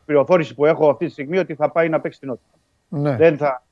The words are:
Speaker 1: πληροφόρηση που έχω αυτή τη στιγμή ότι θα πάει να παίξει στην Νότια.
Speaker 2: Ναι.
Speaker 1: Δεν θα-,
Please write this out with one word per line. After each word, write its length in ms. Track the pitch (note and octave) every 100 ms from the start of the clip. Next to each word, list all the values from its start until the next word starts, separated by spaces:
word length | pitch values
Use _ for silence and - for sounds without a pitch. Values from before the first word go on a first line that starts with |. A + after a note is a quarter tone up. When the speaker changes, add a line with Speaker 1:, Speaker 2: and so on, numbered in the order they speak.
| -
Speaker 1:
πληροφόρηση 480 | D3 C3 F3+ D3+
που 120 | B2 D3
έχω 220 | D#3 D3+
αυτή 180 | C3+ E3+
τη 60 |
στιγμή 260 | - C#3 F#3
ότι 160 | E3+
θα 160 | D#3 D3
πάει 180 | E3+ E3
να 120 | D#3
παίξει 160 | D#3+ -
στην 120 | C#3
Νότια. 160 | A#2 _ _ _ _ _
Speaker 2:
Ναι. 280 | D3+ D3 B2
Speaker 1:
Δεν 200 | D#3+ D3
θα-, 260 | D3 B2+ _